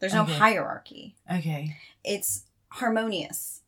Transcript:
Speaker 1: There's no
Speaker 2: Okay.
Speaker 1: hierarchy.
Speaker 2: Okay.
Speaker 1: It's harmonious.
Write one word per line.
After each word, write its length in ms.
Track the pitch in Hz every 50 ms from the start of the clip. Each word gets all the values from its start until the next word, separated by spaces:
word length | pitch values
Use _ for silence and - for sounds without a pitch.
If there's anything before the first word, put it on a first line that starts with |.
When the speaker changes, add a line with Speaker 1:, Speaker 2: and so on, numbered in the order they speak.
Speaker 1:
There's 140 | - 196 202
no 80 | 220 -
Speaker 2:
Okay. 120 | 156 160
Speaker 1:
hierarchy. 800 | 147 208 226 220 180 - - - - - - - - - - - _ _ -
Speaker 2:
Okay. 460 | 175 180 160 160 156 143 147 156 151 - - - - _ -
Speaker 1:
It's 400 | - 202 202 - - - - - _ _ _ _ -
harmonious. 880 | - - 254 226 226 220 226 226 202 175 - - - - - - - - _